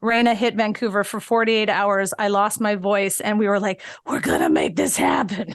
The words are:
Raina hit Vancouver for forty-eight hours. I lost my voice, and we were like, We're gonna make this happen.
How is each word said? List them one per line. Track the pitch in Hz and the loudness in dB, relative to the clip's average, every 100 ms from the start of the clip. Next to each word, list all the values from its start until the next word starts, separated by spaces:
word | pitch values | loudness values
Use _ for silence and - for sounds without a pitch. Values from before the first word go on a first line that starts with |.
Raina | 214 233 233 226 | 0 2 2 2
hit | 233 220 | 0 0
Vancouver | 220 214 233 202 | -2 0 -2 -2
for | 202 220 | -2 -4
forty-eight | - 233 226 226 214 | -2 0 2 2 2
hours. | 190 202 196 196 - | 0 2 0 0 -2
I | 202 | 0
lost | 202 202 - | 2 2 0
my | 214 208 | -2 0
voice, | 185 202 196 185 | 0 2 0 -2
and | - 214 | -2 0
we | 214 | 2
were | 202 | 2
like, | 202 196 - - - | 0 -4 -8 -18 -6
We're | 277 | -4
gonna | - - 339 | 0 0 2
make | - - 160 | 2 0 0
this | - - | -2 0
happen. | 247 - 208 190 175 | 0 0 -2 -4 -8